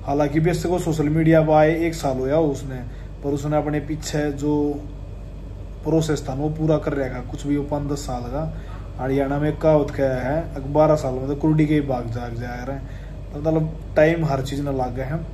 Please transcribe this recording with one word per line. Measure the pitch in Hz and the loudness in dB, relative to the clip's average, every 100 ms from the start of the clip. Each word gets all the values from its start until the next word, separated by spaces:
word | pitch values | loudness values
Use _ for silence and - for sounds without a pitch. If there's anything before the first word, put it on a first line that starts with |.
हालांकि | - 143 147 151 | -2 0 2 2
बेशक | 165 165 170 | 2 0 0
वो | 180 | 0
social | - 151 147 | 0 0 2
media | 160 160 160 | 4 6 6
पर | 156 | 8
आए | 156 156 165 | 6 6 4
एक | 170 160 | 0 -2
साल | 147 131 | -4 -2
होया | 131 151 | 0 2
उसने, | 160 139 131 131 123 - - - | 2 0 -6 -8 -10 -12 -12 -8
पर | 143 | -4
उसने | 143 143 151 | -2 0 0
अपने | 147 147 | 0 -2
पीछे | 143 151 - 156 147 | -2 -6 -4 -2 -2
जो | 139 147 147 147 143 - - - - - - - - - - | -2 0 0 0 -2 -8 -12 -12 -12 -12 -12 -12 -12 -12 -8
process | - 160 156 143 - | 0 2 2 -2 -2
था | 135 | -4
वो | 151 | -2
पूरा | 156 156 151 | 0 2 2
कर | 151 139 | 2 -2
रखा, | 131 123 | -4 -6
कुछ | 123 - 143 | -8 -8 -2
भी | 143 | 0
वो | 139 | 0
पाँच | 147 143 | -4 -2
दस | 143 | -4
साल | - 123 117 | -4 -6 -6
का। | 139 160 156 - - - - | -4 -4 -6 -10 -12 -12 -6
हरियाणा | 131 135 135 143 | -2 0 2 0
में | 151 147 | 0 2
कहावत | 160 151 139 | 6 6 4
क्या | - 135 127 | 2 0 2
है, | 123 151 165 - 135 | 0 -2 -2 -8 -2
"बारह | 147 156 151 | 4 6 6
साल | 135 | 2
में | 127 135 | -2 -2
तो | 143 | 0
कुर्डी | 160 156 151 | 2 4 4
के | |
ही | 151 | 2
भाग | 135 127 117 | 2 -2 -2
जाग | 117 120 117 | -6 -6 -8
जा | 123 120 | -8 -8
रहे | 123 139 | -6 -8
हैं।" | - - - - - | -8 -12 -12 -12 -10
तो | 147 | -4
मतलब | 156 160 156 - - - | 0 2 0 -4 -2 4
time | 151 165 156 | 6 6 0
हर | 135 | 0
चीज़ | 131 139 | -2 -4
में | 143 | -2
लाग | 135 123 120 | -2 -2 -4
गया | 131 | -4
है। | 160 160 | -4 -6